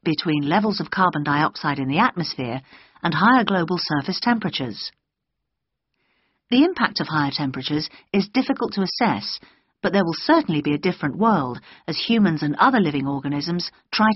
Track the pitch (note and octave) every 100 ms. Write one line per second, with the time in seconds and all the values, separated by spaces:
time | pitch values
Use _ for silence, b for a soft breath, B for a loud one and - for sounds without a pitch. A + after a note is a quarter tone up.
0 | E3 D3+ E3 D3+ C#3+ G3 G#3+ - D3+ G3
1 | F3+ D#3 D3 D3 D#3 - D3+ C#3 C3 D#3
2 | B3 F3 D3+ - B2 C3 b b b b
3 | E3+ D#3+ G#3+ B3+ G3+ F#3+ E3 F3 - D3
4 | F#3+ F#3 A#3+ A#3 F3+ - B2+ - - -
5 | _ _ _ _ _ _ _ _ _ _
6 | _ _ _ _ - B3 F4 E4 A3+ -
7 | D3+ D#3 C#3 - C#3 C3 C3 D3+ - b
8 | b G3+ F#3+ C4 C4 - A3 G3+ F3+ -
9 | A3+ G#2 - - b b b _ F#3 F#3+
10 | E3 D#3 - D#4+ D#4 D3+ D3 D3 F#3 -
11 | D3+ E3 A3+ F#3 B2+ A#2+ B B - D#3
12 | - A#3 F#3+ D#3 D3+ - B3+ B3 E3 C#3+
13 | C#3 C#3 C#3 C#3+ E3+ F3 - b _ -
14 | A3